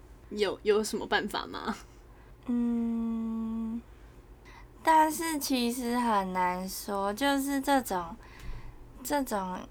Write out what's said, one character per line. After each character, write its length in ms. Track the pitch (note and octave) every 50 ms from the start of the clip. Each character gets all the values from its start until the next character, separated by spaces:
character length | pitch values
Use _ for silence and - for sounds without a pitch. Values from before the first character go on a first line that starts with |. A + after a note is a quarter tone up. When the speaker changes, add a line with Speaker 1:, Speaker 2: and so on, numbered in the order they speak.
| - - - - - -
Speaker 1:
有， 280 | G3+ G#3 G#3 F#3+ D3+ - -
有 220 | G#3 G#3 G#3 G#3+
什 120 | G#3 -
么 80 | G3+ -
办 200 | - G#3+ G3 D#3+
法 180 | G#3 - - -
吗？ 280 | - F#2 - - - A3 - - - - - - - - - - - - - -
Speaker 2:
嗯， 1400 | - A#3+ A#3+ A#3+ A#3+ A#3+ A#3 A#3 A#3 A#3 A3+ A3+ A3+ A3+ A3+ A3+ A3+ A3+ A3+ A3+ A3 A3+ A3+ A3+ A3 A3+ A#3 A#3 - - - - - - - - - - - - - - - - - - -
但 300 | - - D#4+ D#4 D#4 D#4
是 280 | D#4 D#4+ E4 E4 D#4+ D4
其 320 | C#4 - C#4 B3+ A#3+ A#3 A#3
实 240 | C4 B3+ A#3 A#3+
很 360 | B3 A#3+ A#3 A3 G3+ F#3+ F#3 F#3
难 360 | F#3 F3+ F3+ F3+ F3+ F#3 F#3+
说， 440 | - - - - G3+ G3 G3 G3+ G#3
就 280 | G#3+ C#4 C#4 C#4 C#4
是 200 | C4+ C#4 C#4+ C#4
这 200 | C4 C#4+ C#4+ C4+
种， 340 | - - G3+ F3+ F3 - - - - - - - - - - - - - - - - - - - B3+
这 180 | - D4 C#4+ C4+
种 340 | B3 A3+ G3+ F#3+ F#3 A3 G#3+ - -